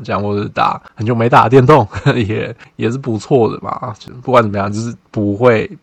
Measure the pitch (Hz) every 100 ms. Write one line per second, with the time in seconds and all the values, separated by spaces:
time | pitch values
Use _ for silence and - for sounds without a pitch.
0 | 113 98 101 101 113 - - - - -
1 | 110 117 117 139 113 131 127 151 104 -
2 | 143 127 101 110 - 117 - - 113 135
3 | 131 107 - 139 107 - - - 123 113
4 | - 123 127 123 110 101 101 104 117 -
5 | _ 113 101 101 123 107 - -